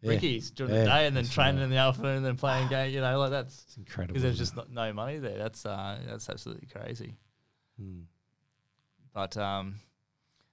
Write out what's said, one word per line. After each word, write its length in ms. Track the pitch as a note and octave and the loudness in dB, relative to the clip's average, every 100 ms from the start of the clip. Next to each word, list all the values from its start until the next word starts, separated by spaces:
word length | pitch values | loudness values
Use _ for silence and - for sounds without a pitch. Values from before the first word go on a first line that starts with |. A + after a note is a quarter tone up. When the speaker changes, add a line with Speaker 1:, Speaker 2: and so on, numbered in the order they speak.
Speaker 1:
Yeah. 60 | A2 | 0
Speaker 2:
brickies 420 | A2 D#3+ A2+ - | 2 2 0 -4
during 220 | - C3 | -6 2
Speaker 1:
Yeah, 60 | A2 | 4
Speaker 2:
the 60 | A2 | 6
day 220 | C#3+ D3+ | 6 6
and 80 | C3 | 4
then 80 | A#2+ | 2
Speaker 1:
that's 80 | |
Speaker 2:
training 240 | C#3 C3+ C#3 | 4 4 4
Speaker 1:
right. 60 | C3 | 2
Speaker 2:
in 40 | |
the 80 | C3 | 4
afternoon 400 | C3 C3 C3+ C3+ | 4 4 0 0
and 80 | C3+ | 0
then 120 | B2 | 0
playing 320 | C#3 C3 B2+ | 0 2 2
game, 220 | C3+ C3+ | 0 0
you 80 | C3+ | 0
know, 180 | C3 C3+ | 2 2
like, 100 | C3+ | 2
that's 320 | C#3 B2+ - - | 0 -4 -12 -20
Speaker 1:
It's 100 | - | -18
incredible, 380 | G2+ - F2+ G2+ | -12 -8 -4 2
Speaker 2:
'cause 80 | |
there's 120 | B2+ A#2+ | 2 2
Speaker 1:
isn't 160 | A#2+ - | 0 -4
Speaker 2:
just 140 | B2+ | -8
Speaker 1:
it? 40 | |
Speaker 2:
no, 140 | A#2+ A2+ | -4 -4
no 60 | |
money 260 | G#2 B2 D3+ | -2 -4 -4
there. 180 | B2 G2+ | -6 -4
That's, 280 | A2 - G#2+ | -6 -6 -6
uh, 340 | G2 G2 G2+ - | -4 -4 -6 -8
that's 200 | A2+ - | -8 -8
absolutely 380 | - - - B2+ | -8 -10 -12 -12
crazy. 500 | - A2+ A#2 - G#2+ _ _ _ _ _ - | -12 -8 -8 -10 -14 _ _ _ _ _ -14
Speaker 1:
Hmm. 240 | F#2+ F2+ E2+ _ _ _ _ _ _ _ _ _ - | -12 -12 -16 _ _ _ _ _ _ _ _ _ -12
Speaker 2:
But, 240 | G#2 F#2+ G#2+ | -6 -4 -2
um, 380 | G2+ G2 F#2+ G2+ - _ _ _ _ _ _ | -2 -2 -4 -10 -14 _ _ _ _ _ _